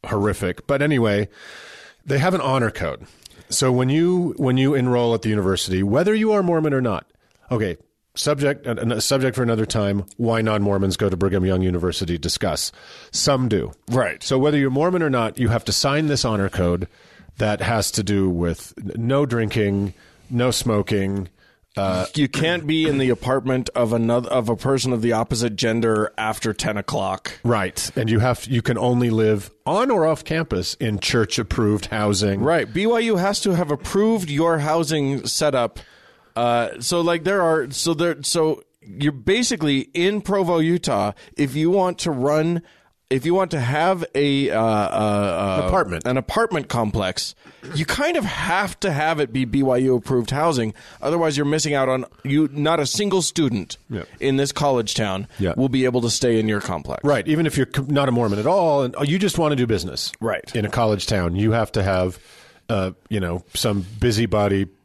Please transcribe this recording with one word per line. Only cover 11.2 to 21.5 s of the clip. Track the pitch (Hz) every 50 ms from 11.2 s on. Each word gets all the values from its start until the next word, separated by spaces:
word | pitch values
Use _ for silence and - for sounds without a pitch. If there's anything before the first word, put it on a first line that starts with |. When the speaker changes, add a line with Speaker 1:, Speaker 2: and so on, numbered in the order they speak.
| 95 98 92 95 90
Speaker 1:
Young | 95 92 92
University, | 92 92 90 87 85 90 85 - 98 82 87
discuss. | 82 69 - - - - 92 78 - - - - - - - - - - -
Some | - - - 147 139 127 127 117
do. | 107 90 57 - - _ _ -
Speaker 2:
Right. | 117 131 120 90 - - -
Speaker 1:
So | - 135
whether | 131 135 151 147
you're | 143 139 135
Mormon | 127 139 156 180 180 180 165
or | 151
not, | 131 123 113 107 - -
you | 127 110
have | 117 113 -
to | -
sign | 95 - - 135 139 151 156
this | 151 143 131 -
honor | 123 110 101 98 95
code | - 98 90 87 87 87 92 - _ _ - - - - - - -
that | - 120 107 104 101
has | - 101 117 110 98 -
to | - - 101
do | 98 104 98 95 95
with | 90 85 87 85 82 - - - -
n-, | - 107 98 - 113 117
no | 120 135 139 147
drinking, | 131 120 117 113 101 - 117 104 101 98 101 101 98 90 - - - - _ - -
no | 127 120 120 127
smoking. | 113 - - 120 110 104 98 - 110 101 98 95 98 98 95 92 _ _ _ _